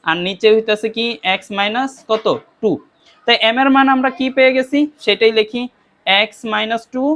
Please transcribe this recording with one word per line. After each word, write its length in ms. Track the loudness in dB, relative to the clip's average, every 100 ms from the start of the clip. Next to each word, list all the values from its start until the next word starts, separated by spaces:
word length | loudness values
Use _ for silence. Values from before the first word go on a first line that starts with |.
আর 140 | -2 -4 -4
নিচে 220 | 0 2
হইতাছে 340 | 2 0 -2 -4 -4
কি 100 | -6 -4 -4
এক্স 140 | -4 -4 -4
মাইনাস 340 | -2 -2 -6 -10 -4
কত, 160 | -2 0 -4 _ _
টু। 100 | -2 -2 _ _ _ _ -2
তাই 100 | 2 2
এম 80 | 2
এর 80 | 4 4
মান 100 | 4 2
আমরা 140 | 0 -2
কি 100 | -4 2
পেয়ে 160 | 4 2
গেছি, 240 | 0 0 -2 _
সেটাই 280 | -4 2 2 2
লিখি, 220 | -2 -4 -8 _ _ _ 0
এক্স 340 | 0 0 -6 -6
মাইনাস 300 | -4 -4 -6 -6
টু 100 | -4 -2